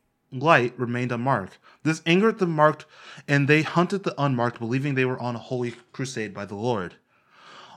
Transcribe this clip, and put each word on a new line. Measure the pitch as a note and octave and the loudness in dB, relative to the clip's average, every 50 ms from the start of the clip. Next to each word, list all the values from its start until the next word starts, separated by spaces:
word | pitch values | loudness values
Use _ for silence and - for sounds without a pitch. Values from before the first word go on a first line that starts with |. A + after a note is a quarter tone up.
| _ _ _ _ _ _ C3+ | _ _ _ _ _ _ -8
light | B2+ C3+ E3 E3 C3 A#2+ A#2+ - - | -2 2 4 4 4 4 2 -2 -4
remained | B2+ A#2 A#2+ B2 B2+ B2 B2 | -4 -4 -2 -2 -2 -2 -4
unmarked. | A#2 A#2+ C#3 C3 G#2 F#2 F2+ - - _ - - _ - | -2 0 0 0 0 -2 -6 -12 -20 _ -20 -18 _ -2
This | D#3 D#3+ D#3 - | -2 -2 0 2
angered | E3 E3+ F#3+ G#3+ A3+ A3 A3 | 2 4 4 4 2 2 0
the | F#3+ | 0
marked, | E3+ D#3+ D3+ D3+ D#3 D3 - - - - - - - - - - - | 0 2 4 4 4 4 2 -6 -20 -20 -20 -20 -20 -20 -14 -4 0
and | C#3+ C#3+ C#3+ C3+ | 2 2 4 4
they | D3+ D#3 D3+ | 4 4 2
hunted | - - E3+ F3+ F3 G3+ F#3+ - | 2 2 2 2 2 0 -4 -4
the | F3+ - - C#3+ | -6 -4 -2 0
unmarked, | C#3 C3 A#2+ A#2 A#2+ - - | 0 0 0 0 -2 -2 -4
believing | A#2 A2+ B2 C3+ C#3 D3 C3+ | -4 -4 -2 -2 -2 -2 0
they | C3 B2+ | 0 0
were | B2+ B2+ B2+ | 0 -2 -4
on | A#2+ B2 A#2+ | -4 -6 -6
a | A2 | -8
holy | - - C3+ B2 B2 A#2+ A#2 - - _ - | -8 -6 -6 -4 -4 -6 -8 -10 -16 _ -10
crusade | - C3 C3+ - A2 G#2+ G2 F#2 | -10 -8 -8 -6 -8 -8 -8 -8
by | G2+ G2+ | -10 -10
the | G2 G#2 | -10 -8
Lord. | G2+ A2+ B2+ A#2 G2+ F2+ E2 - - _ _ _ _ _ _ _ - - - - - - - - | -4 -2 -2 -2 -2 -4 -6 -10 -16 _ _ _ _ _ _ _ -20 -20 -20 -20 -20 -20 -20 -20